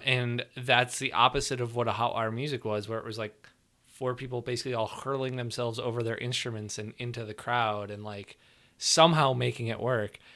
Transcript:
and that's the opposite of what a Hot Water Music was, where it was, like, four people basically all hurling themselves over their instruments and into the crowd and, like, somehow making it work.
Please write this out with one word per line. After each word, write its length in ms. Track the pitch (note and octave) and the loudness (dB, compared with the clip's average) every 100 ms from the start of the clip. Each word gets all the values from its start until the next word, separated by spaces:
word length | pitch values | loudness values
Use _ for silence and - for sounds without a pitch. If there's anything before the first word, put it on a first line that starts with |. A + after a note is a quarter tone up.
| C3+ | 2
and 400 | B2+ A#2+ A#2+ - - | 2 2 -2 -4 -4
that's 440 | B2+ B2 B2 - | 4 4 4 0
the 140 | C3+ | 0
opposite 460 | F2 B2+ C#3 - B2+ | 6 6 4 -2 -2
of 160 | A#2+ A#2 | -2 0
what 120 | A#2 | 0
a 40 | |
Hot 220 | G2+ A#2+ | 2 0
Water 180 | - A2+ | 0 -2
Music 320 | A2+ D3 B2+ A2+ | -2 -4 -4 -2
was, 220 | G#2 G#2 | -4 -2
where 120 | A2+ | -6
it 60 | A#2 | -6
was, 120 | A2 | -6
like, 300 | G#2+ - - _ _ _ _ | -8 -10 -20 _ _ _ _
four 260 | - B2+ | -6 -4
people 280 | B2 C3 B2 | -4 -4 -6
basically 320 | A2+ B2 C3+ A#2 | -4 -4 -2 0
all 120 | G#2+ | -2
hurling 500 | - C3 C#3 C3 B2+ | -4 -4 -2 -2 -4
themselves 420 | A#2+ - A#2+ A2+ | -4 -2 -2 -2
over 240 | A#2+ A#2 | -2 -2
their 140 | A2+ A2+ | -2 -2
instruments 600 | A#2+ B2 B2 A2 G#2+ - | -2 -4 -4 -6 -8 -8
and 160 | G#2+ - | -8 -8
into 260 | A#2+ A#2 A2 | -8 -6 -8
the 80 | |
crowd 560 | G#2+ - A#2+ A2 G#2 G2+ | -8 -2 2 2 0 -4
and, 140 | G#2 | -8
like, 340 | G#2+ G2+ G2 - _ _ _ - | -10 -10 -12 -18 _ _ _ -6
somehow 560 | - - E3 D#3 C#3 | 2 8 8 8 4
making 340 | B2 B2 A#2+ A2+ | 4 0 -2 -4
it 120 | A#2 | -2
work. 400 | A#2 A#2+ G#2 - - | 0 0 0 -6 -20